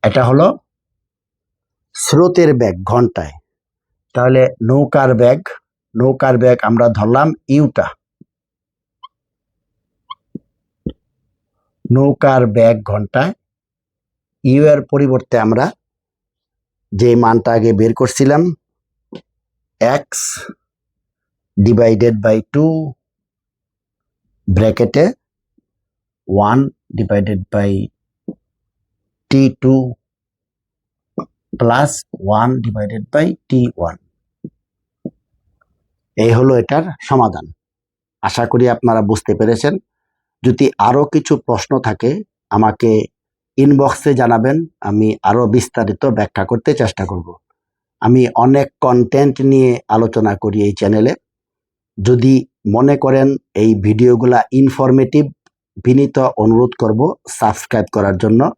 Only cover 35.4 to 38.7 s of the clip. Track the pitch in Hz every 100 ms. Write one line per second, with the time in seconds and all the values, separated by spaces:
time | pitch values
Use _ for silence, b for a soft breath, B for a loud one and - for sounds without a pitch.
35.4 | _ _ _ _ _ _ _ - 113 117
36.4 | 131 127 117 143 180 - - 135 113 82
37.4 | 78 - _ _ _ _ _ _ 98 -
38.4 | 117 123 123